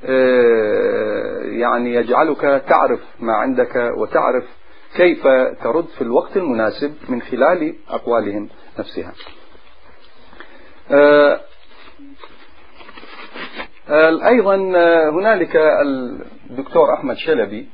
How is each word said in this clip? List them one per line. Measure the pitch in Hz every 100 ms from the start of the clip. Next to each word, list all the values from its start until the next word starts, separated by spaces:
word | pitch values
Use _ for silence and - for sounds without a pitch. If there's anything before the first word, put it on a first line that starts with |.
آه، | - 131 131 127 120 113 107 104 104 107 107 107 110 98
يعني | - 110 120 120 120
يجعلك | 120 117 127 160 139 147 139 -
تعرف | 165 139 120 - -
ما | 113
عندك، | 110 120 127 123 127 120 113
وتعرف | 107 165 135 127 - - - - - -
كيف | 175 160 143 131 127 -
ترد | 120 143
في | 165 -
الوقت | 120 120 - 202
المناسب | 175 117 110 104 143 147 -
من | 123
خلال | - 120 139 180 156 - -
أقوالهم | 117 - 117 104 101 104 - - -
نفسها. | 107 - 87 - - - - - - - - - - - - - - - - - -
آه، | 143 147 147 143 - - - - - - - 277 277 - - - - - - - - - - - - - - - - -
آه، | 147 160 165 -
أيضًا، | 240 196 196 190 180
آه، | 170 170 156
هنالك | 156 208 214 170 170
الدكتور | 156 - 143 135 123 101 - - - 127 143 170 143
أحمد | 127 131 117
شلبي | - 147 101 107 -